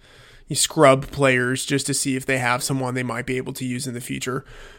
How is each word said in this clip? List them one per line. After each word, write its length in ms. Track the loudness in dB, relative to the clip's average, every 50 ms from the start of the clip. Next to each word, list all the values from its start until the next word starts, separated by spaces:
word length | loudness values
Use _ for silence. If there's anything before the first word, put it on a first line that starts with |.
| -18 -20 -20 -20 -20 -20 -20 -16 -10 -6 -4
scrub 540 | -2 -2 0 4 6 8 8 8 6 4
players 600 | -2 -2 2 4 4 4 4 2 0 0 -2 -2
just 180 | -2 -2 -2 0
to 80 | -2 -2
see 200 | -2 -2 -2 -2
if 120 | -2 -2
they 120 | -2 -2 0
have 240 | 0 0 0 0 0
someone 320 | -2 -2 -2 -2 -2 -2
they 80 | -2 -4
might 240 | -4 -4 -4 -4
be 120 | -4 -4 -4
able 140 | -4 -6 -8
to 120 | -6 -6
use 240 | -4 -4 -4 -4 -6
in 60 | -8
the 60 | -8
future. 440 | -8 -8 -8 -6 -6 -4 -6 -6 -6 -10 -16 -20 -20 -20 -20